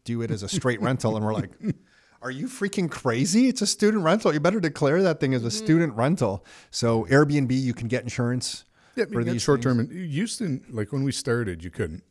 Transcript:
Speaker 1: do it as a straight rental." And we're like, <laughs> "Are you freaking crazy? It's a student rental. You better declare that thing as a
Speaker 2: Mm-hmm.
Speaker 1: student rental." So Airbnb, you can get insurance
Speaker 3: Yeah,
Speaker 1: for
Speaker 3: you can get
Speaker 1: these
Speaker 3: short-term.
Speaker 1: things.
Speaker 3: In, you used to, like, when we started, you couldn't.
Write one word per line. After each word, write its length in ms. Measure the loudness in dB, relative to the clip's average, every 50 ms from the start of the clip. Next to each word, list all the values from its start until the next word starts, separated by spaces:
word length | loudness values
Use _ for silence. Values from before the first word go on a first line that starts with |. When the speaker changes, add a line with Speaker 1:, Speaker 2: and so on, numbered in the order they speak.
| -8
Speaker 1:
do 180 | -6 -6 -4
it 80 | -4 -4
as 120 | -4 -6
a 60 | -6 -4
straight 320 | -4 -2 0 0 0 0
rental." 340 | 0 -2 0 0 0 -2 -2
And 100 | 0 -2
we're 80 | -2 -2
like, 160 | -2 -4 -6 -10 -10
<laughs> 640 | -8 -8 -8 -8 _ _ _ _ _ _ _ _
"Are 80 | -12 -10
you 160 | -8 -8 -8
freaking 440 | -8 -6 -6 -6 -4 -2 -2 -2 -2
crazy? 580 | -4 -2 -2 0 2 2 2 2 4 4 4 4
It's 120 | 2 0
a 60 | -2
student 360 | -2 0 2 2 2 4 4
rental. 300 | 2 2 2 4 4 2
You 80 | 2 2
better 200 | 2 2 2 2
declare 420 | 0 -2 0 0 2 2 4 4
that 180 | 4 2 2 2
thing 140 | 0 0 0
as 100 | 0 0
a 40 | -2
Speaker 2:
Mm-hmm. 160 | -4 0 2
Speaker 1:
student 300 | 4 4 4 4 2 0
rental." 480 | 0 0 2 2 2 0 0 -2 -4 -8 -14 -20 -20 -18 _
So 340 | -6 -2 0 2 2 2 2 4
Airbnb, 420 | 6 6 6 6 4 2 0 0
you 220 | 0 0 0 -2 -4
can 140 | -4 -4 -4
get 140 | -4 -4
insurance 640 | -4 -4 -4 -2 -2 0 -2 -2 -4 -6 -10 -12 -16 _ _ _ _ _ -4
Speaker 3:
Yeah, 100 | -4 -4
Speaker 1:
for 60 | -2
Speaker 3:
you 60 | -2 -2
can 60 | 0
get 60 | 0
Speaker 1:
these 100 | -2 0
Speaker 3:
short-term. 340 | 2 2 2 4 4 2 2 2
Speaker 1:
things. 120 | 0 -2
Speaker 3:
In, 60 | -4 -8
you 60 | -8
used 340 | -4 -4 -2 -4 -4 -4 -4
to, 220 | -4 -4 -4 -6 -8 -8
like, 200 | -8 -8 -6 -6
when 120 | -4 -4 -2
we 80 | -2
started, 500 | -4 -4 -2 -2 -2 0 -2 -4 -6 -8
you 80 | -10 -10
couldn't. 320 | -6 -6 -6 -6 -6 -10 -16 _